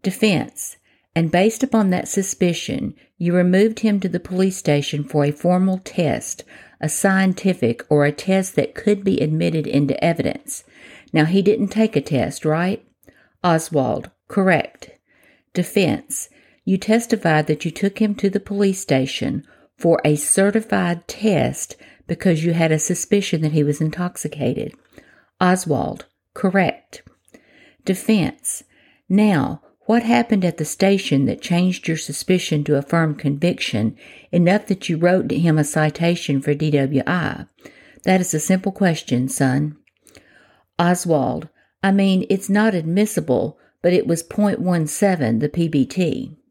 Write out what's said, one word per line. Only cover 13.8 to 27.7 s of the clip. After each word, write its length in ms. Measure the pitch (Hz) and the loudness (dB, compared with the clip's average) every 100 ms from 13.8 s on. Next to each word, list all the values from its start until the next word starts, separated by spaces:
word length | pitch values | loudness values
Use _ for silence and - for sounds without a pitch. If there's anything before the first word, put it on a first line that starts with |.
| 127 87 - _ _ | 0 -2 -8 _ _
"Correct." 600 | - 190 165 - _ - - _ _ _ _ _ | 0 2 2 0 _ -20 -20 _ _ _ _ _
Defense: 760 | - 175 - 170 107 - - - _ _ _ - | -6 -2 0 0 0 -6 -12 -12 _ _ _ -2
"You 140 | 190 | -2
testified 680 | - 220 233 220 165 156 156 | 2 0 2 0 2 2 0
that 180 | 151 | -2
you 60 | 170 | -4
took 320 | - 196 - | -4 -4 0
him 140 | 214 202 | -2 0
to 140 | 196 | -2
the 80 | 196 | -2
police 400 | - 202 196 190 | -6 0 0 0
station 640 | - 135 135 - - - - _ _ _ | 0 0 0 -4 -4 -6 -10 _ _ _
for 240 | 165 165 | 0 2
a 120 | 151 151 | 2 0
certified 920 | - - 196 220 220 202 175 170 - | 0 2 2 0 -2 -2 0 -4 -8
test 680 | - 214 170 123 139 - - - _ - | -4 0 2 0 -4 -12 -16 -20 _ -10
because 380 | 165 190 160 | -2 0 2
you 100 | 170 | 0
had 180 | 170 160 | 2 2
a 80 | 156 | 2
suspicion 640 | - 180 - 202 190 160 | 0 -4 0 0 0 -2
that 100 | 156 | 0
he 120 | 156 | 2
was 160 | 147 147 | 0 0
intoxicated." 960 | 156 156 175 - 156 151 120 - - - _ - _ _ _ _ | -2 -2 -6 -6 -12 -4 -4 -2 -8 -12 _ -20 _ _ _ _
Oswald: 680 | 180 185 165 127 - - - _ _ | 2 2 0 -2 -2 -8 -16 _ _
"Correct." 680 | - 190 190 175 - _ - _ _ _ - _ _ _ | -4 0 2 0 -4 _ -20 _ _ _ -20 _ _ _